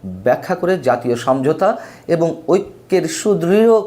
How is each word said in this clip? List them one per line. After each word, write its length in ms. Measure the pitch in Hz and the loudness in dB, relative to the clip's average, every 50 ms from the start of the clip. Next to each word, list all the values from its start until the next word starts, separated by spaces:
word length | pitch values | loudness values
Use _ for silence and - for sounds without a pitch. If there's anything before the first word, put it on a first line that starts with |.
| - | -12
ব্যাখ্যা 480 | 95 92 92 - 120 135 - - - 185 | -12 -12 -2 0 0 0 0 -2 -6 -4
করে 240 | 175 - 175 190 180 | -2 0 -2 -2 0
জাতীয় 380 | 120 127 123 120 - 123 120 | 0 0 -2 0 0 -4 -4
সমঝোতা 600 | 117 - 135 131 135 131 143 156 - 190 202 247 - - - - - - - | -2 0 0 0 0 0 -2 0 2 0 0 0 -2 -8 -18 -20 -16 -4 -2
এবং 340 | 170 165 170 165 160 - - - | 0 0 0 -2 -2 -6 0 0
ঐক্যের 600 | 170 196 190 - - - - - 190 180 156 160 | 0 0 0 -4 -16 -20 -4 0 0 0 0 -2
সুদৃঢ় 720 | - - - 214 202 170 165 170 190 214 226 233 226 214 202 | -6 -4 0 0 0 0 2 2 4 4 6 6 4 4 2